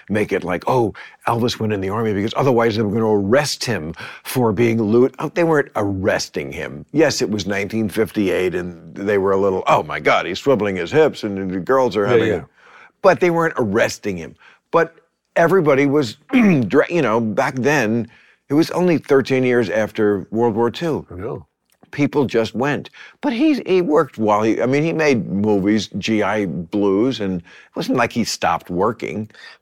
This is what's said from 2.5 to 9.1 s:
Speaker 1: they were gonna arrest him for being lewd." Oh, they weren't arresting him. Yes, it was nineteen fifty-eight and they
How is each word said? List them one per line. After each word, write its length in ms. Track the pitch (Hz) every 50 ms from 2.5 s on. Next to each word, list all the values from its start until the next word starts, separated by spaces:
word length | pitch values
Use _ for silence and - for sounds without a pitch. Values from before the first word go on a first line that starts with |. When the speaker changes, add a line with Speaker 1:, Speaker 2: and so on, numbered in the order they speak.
| 127 113 117 117 107
Speaker 1:
they 60 | 110 113
were 80 | 101 98
gonna 140 | 113 113 110 107
arrest 520 | 104 101 98 113 143 151 139 - - -
him 280 | - 113 90 78 80 82 - - - - - -
for 280 | - - 127 123 113 104
being 280 | 90 120 117 113 113 113
lewd." 320 | 101 110 120 131 135 - -
Oh, 100 | 151 151
they 160 | - 175 170
weren't 260 | 165 160 143 135 - -
arresting 720 | 107 104 101 98 92 92 107 92 90 - - - 87 73 67 69
him. 320 | 82 78 65 67 73 - - -
Yes, 300 | 143 160 139 - - 131
it 80 | -
was 160 | 107 107 98
nineteen 420 | 95 101 98 101 95 - 113 110 101
fifty-eight 680 | - 110 110 98 - 110 104 92 85 87 92 92 82
and 400 | 87 87 90 85 82 82 82 78
they 240 | - 98 98